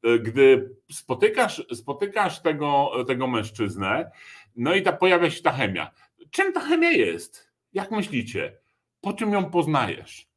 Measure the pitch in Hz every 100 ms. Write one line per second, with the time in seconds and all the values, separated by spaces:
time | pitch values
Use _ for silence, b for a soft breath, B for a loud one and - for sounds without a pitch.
0 | 117 117 110 127 135 127 - - _ -
1 | - 131 214 214 220 - - 113 - -
2 | 202 214 190 - 165 147 147 113 110 120
3 | 123 127 131 117 104 - 104 95 95 127
4 | 170 B B B B 120 127 190 185 -
5 | 185 175 170 - 165 131 107 90 76 b
6 | b _ - - 392 359 285 320 339 277
7 | 98 82 - - _ _ _ 190 - 214
8 | - 131 107 95 71 - _ _ _ _
9 | 196 - 214 202 165 175 156 147 107 -
10 | - - _